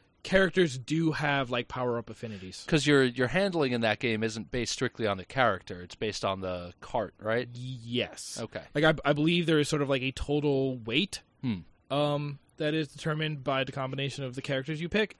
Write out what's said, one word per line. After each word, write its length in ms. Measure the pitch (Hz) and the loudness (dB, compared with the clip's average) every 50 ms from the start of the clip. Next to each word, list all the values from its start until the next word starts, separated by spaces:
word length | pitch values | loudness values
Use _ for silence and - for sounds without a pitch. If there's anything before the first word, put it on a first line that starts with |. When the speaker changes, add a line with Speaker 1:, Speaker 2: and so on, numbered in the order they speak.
| _ _ _ _ _ | _ _ _ _ _
Speaker 1:
characters 540 | - 185 190 190 175 - 185 180 156 123 131 | 2 4 4 4 4 4 4 2 2 2 -4
do 340 | 117 - 151 160 165 160 147 | -6 -2 0 2 2 0 0
have, 380 | - 151 147 143 139 135 120 | 0 0 0 2 2 0 0
like, 180 | 127 120 120 - | -2 -4 -4 -4
power-up 420 | - 131 127 123 117 117 113 - | -4 -4 -2 -2 -2 -2 -4 -8
affinities. 540 | 107 - - 113 107 95 95 92 92 - - | -12 -12 -10 -10 -10 -10 -12 -12 -14 -12 -2
Speaker 2:
'Cause 200 | - 175 151 135 | 2 2 4 6
your, 180 | 147 147 139 131 | 6 6 8 6
your 240 | 123 120 127 127 120 | 6 4 2 0 2
handling 440 | 120 185 196 196 170 165 147 131 123 | 2 2 2 2 2 2 2 2 2
in 80 | 120 117 | 2 2
that 180 | 110 107 - | 2 2 2
game 220 | - 120 110 107 110 | 0 0 0 2 0
isn't 260 | 113 107 113 98 - | -2 -2 -4 -8 -6
based 220 | - 123 117 - - | -4 -4 -2 -2 -2
strictly 340 | - 135 123 - - 117 | -2 -2 -2 -2 0 0
on 100 | 104 101 95 | 0 0 -2
the 60 | 90 | -4
character. 580 | - - 135 127 113 98 90 - - 95 90 90 | -6 0 2 4 4 4 0 -4 -10 -12 -12 -12
It's 120 | 90 - | -14 -8
based 300 | - 117 107 101 - - | -6 -4 -4 -4 -2 -2
on 160 | 101 95 95 | -2 -2 -2
the 340 | 95 92 90 87 87 87 - - | -2 -4 -4 -6 -8 -10 -14 -16
cart, 340 | - - - 123 104 90 - _ | -16 -4 -4 -4 -4 -4 -8 _
right? 300 | 98 110 113 120 127 123 120 | -4 -2 0 0 -2 -4 -8
Speaker 1:
Yes. 840 | 123 127 127 131 120 113 117 120 120 107 - - - - - - - | -10 -10 -10 -10 -10 -8 -4 -2 0 0 -2 -4 -12 -12 -12 -8 -8
Speaker 2:
Okay. 240 | 117 107 - 110 - - - | -8 -8 -8 -12 -12 -4 -2
Speaker 1:
Like, 100 | 147 156 | 4 4
I, 260 | 156 156 - - 143 | 4 4 4 4 2
I 20 | 151 | 4
believe 340 | 147 151 165 175 175 170 | 4 4 4 4 4 4
there 120 | 156 165 151 | 4 4 4
is 80 | 147 - | 4 2
sort 140 | - 147 143 | 0 0 2
of, 60 | 135 | 2
like, 140 | 139 131 127 | 0 0 0
a 80 | 131 131 | -2 -4
total 640 | - - - 143 147 147 147 139 135 135 135 127 123 | -4 -4 -2 0 0 2 2 2 2 2 0 -2 -4
weight, 420 | 110 113 113 151 202 - - - - _ _ _ - | -6 -2 0 0 0 0 -4 -10 -14 _ _ _ -2
Speaker 2:
Hmm. 180 | 127 107 87 80 - _ _ _ _ | -2 -2 -2 -4 -12 _ _ _ _
Speaker 1:
um, 480 | 135 143 147 147 147 147 147 143 139 143 - _ _ | 0 0 0 0 0 -2 -4 -6 -8 -12 -16 _ _
that 180 | - 156 151 151 | -4 -2 0 0
is 140 | 160 156 139 | 0 -2 -4
determined 560 | - - - 165 151 151 156 156 156 143 127 | -8 -6 -4 -4 -2 -2 -2 -4 -4 -4 -2
by 180 | 147 135 131 135 | 0 0 0 0
the 60 | 135 - | -2 -2
combination 520 | 139 131 131 131 139 139 139 - - 139 | -6 -6 -4 -4 -4 -4 -4 -4 -4 -6
of 100 | 127 123 | -6 -6
the 80 | 139 - | -6 -4
characters 380 | - 139 131 131 151 156 151 | -2 -2 -2 -2 -2 -4 -4
you 80 | 170 165 | -4 -2
pick, 260 | - 214 220 - - | 0 0 0 0 -2